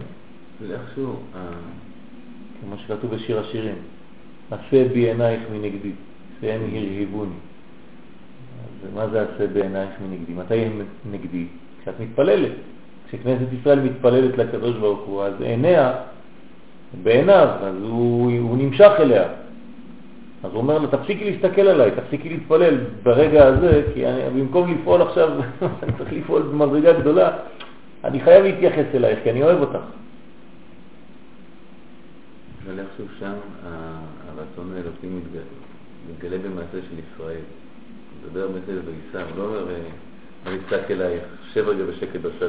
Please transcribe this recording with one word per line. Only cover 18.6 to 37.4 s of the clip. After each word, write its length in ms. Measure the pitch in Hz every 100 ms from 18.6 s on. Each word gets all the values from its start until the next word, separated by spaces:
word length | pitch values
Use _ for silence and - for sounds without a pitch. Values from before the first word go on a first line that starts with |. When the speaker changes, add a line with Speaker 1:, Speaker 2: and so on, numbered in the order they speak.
| 139 139 202 185
Speaker 2:
אליה. 300 | 143 104 87 - - - - - - - - - - -
אז 60 | 95
הוא 80 | 104
אומר 200 | 135 156
לה, 80 | 143
"תפסיקי 420 | 139 - 208 208
להסתכל 300 | 185 180 185
עליי, 300 | 196 160 107
תפסיקי 380 | - - 147 165
להתפלל 500 | 160 - 160 175 135 113 -
ברגע 440 | 123 120 156 151 135
הזה, 360 | 127 175 147 -
כי 120 | 127 127
אני, 340 | 127 135 131
במקום 340 | 135 180 175
לפעול 280 | 151 180 175
עכשיו, 280 | 170 175 156 143 120 -
<laughs> 260 | - -
אני 100 | - -
צריך 140 | -
לפעול 300 | - - -
במדרגה 580 | 139 147 143 147 165 165
גדולה, 360 | 147 175 175 - - - - - - -
אני 160 | - 135
חייב 240 | 165 190
להתייחס 400 | 196 175 175 156 135
אלייך, 240 | 131 117 107
כי 80 | 117
אני 120 | 120
אוהב 180 | 151 165
אותך". 220 | 139 87 - - - - - - - - - - - - - - - - - - - - - - - - - - - -
Speaker 1:
אבל 140 | 95 95
איכשהו 260 | 98 - 98 -
שם 120 | 98 101 98 85
ה-, 360 | 87 82 82 80 80 76 80
הרצון 440 | 80 76 87 90
האלוקי 340 | 92 85 80 90
מתגלה, 360 | 92 82 82 - - - - - - 82
מתגלה 280 | 80 87 92
במעשה 400 | 98 90 85 92 87
של 80 | 82
ישראל. 380 | 78 82 80
הוא 920 | 82